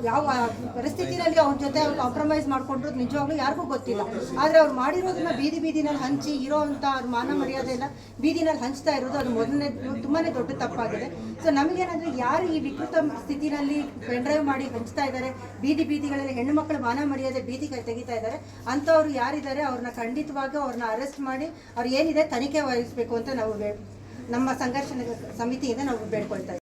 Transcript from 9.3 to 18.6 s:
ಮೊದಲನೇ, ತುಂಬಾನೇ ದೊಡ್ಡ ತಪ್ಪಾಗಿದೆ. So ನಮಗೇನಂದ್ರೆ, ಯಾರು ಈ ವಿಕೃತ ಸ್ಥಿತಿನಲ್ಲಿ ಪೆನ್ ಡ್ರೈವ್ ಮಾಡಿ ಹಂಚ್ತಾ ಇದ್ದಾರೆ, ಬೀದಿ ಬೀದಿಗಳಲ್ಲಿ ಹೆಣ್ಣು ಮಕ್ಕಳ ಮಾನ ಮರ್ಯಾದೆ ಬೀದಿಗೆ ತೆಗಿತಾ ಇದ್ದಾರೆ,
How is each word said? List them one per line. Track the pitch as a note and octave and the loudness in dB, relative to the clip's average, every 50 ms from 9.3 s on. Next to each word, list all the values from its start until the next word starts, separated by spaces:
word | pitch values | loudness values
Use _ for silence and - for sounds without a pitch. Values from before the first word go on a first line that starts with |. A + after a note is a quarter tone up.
ಮೊದಲನೇ, | A#3 A3+ A3+ A#3 C#4+ C#4+ C#4+ C#4+ - - B3+ B3+ - A#3 | 2 2 2 2 2 0 0 0 -2 -4 -6 -6 -6 -4
ತುಂಬಾನೇ | - - D4 E4 E4 E4 - | 0 0 2 2 2 0 0
ದೊಡ್ಡ | C4 A3+ D#3+ | -2 -2 -2
ತಪ್ಪಾಗಿದೆ. | - - B3 - - B3 A3+ G#3 G#3 G#3 A#3 C#4+ - A3 A3+ A3 A3+ - - | -2 -4 -4 -4 -2 -2 -2 -2 -2 -4 -6 -6 -8 -8 -8 -10 -10 0 2
So | E4 C#4+ | 4 4
ನಮಗೇನಂದ್ರೆ, | C#4 C#4+ E4 F4+ F#4 F#4 F4+ E4+ D#4 E4 E4 B3 B3+ | 4 4 2 2 0 0 -2 -2 -4 -4 -4 -2 0
ಯಾರು | B3 B3 C#4+ E4 F#4 F4 | 0 2 2 2 2 0
ಈ | D#4+ D#4 | 0 0
ವಿಕೃತ | B3+ C#4 - - D#4 - F4 E4 D4+ D4+ - - | -2 -4 -4 -6 -6 0 2 2 2 2 -2 -4
ಸ್ಥಿತಿನಲ್ಲಿ | - - C#4+ C#4+ D4+ D4+ C#4+ D4 C#4+ C#4 D4 D4 | -6 -6 -4 -2 -2 -2 0 0 0 0 0 0
ಪೆನ್ | C#4 - - - - - B3 B3 B3+ | -2 -4 -8 -10 -6 -4 -2 -2 2
ಡ್ರೈವ್ | C#4+ D4 D#4 D4 | 2 2 2 4
ಮಾಡಿ | C#4 C#4 C4 C#4 | 2 0 0 -2
ಹಂಚ್ತಾ | B3 A3+ A3+ A#3 - - D4 C#4+ | -4 -4 -6 -6 -4 -2 -2 -2
ಇದ್ದಾರೆ, | C4 B3 B3+ B3 C4 B3+ - - - - - | 0 -2 -2 -4 -4 -6 -8 -12 -14 -10 -2
ಬೀದಿ | G#3 C#4 D4 C#4+ D#4+ | 0 2 2 2 2
ಬೀದಿಗಳಲ್ಲಿ | - D4 D4 D4 C#4+ C#4 C#4 C#4 C4+ | 2 0 -2 0 -2 -2 -2 -2 -2
ಹೆಣ್ಣು | C4 A#3+ B3 C4+ D4+ | -2 -2 0 2 2
ಮಕ್ಕಳ | D#4 D#4 D#4 D#4 | 2 2 2 -2
ಮಾನ | C#4 A#3+ A#3 A#3+ C#4 D4 | 0 0 0 0 2 0
ಮರ್ಯಾದೆ | C#4+ C#4 C4 C4 C4 B3+ C4 | 0 0 0 -2 -2 -2 -2
ಬೀದಿಗೆ | G3+ G#3+ B3 C4 D4 - C#4 A#3+ | -4 -4 -6 -6 -6 -6 -6 -6
ತೆಗಿತಾ | A3 A#3 A3+ A#3+ A#3+ - A#3 | -6 -6 -6 -6 -6 -6 -4
ಇದ್ದಾರೆ, | A3 A3 A3 C4 D#4 - - - - | -4 -4 -4 -6 -6 -10 -12 -16 -10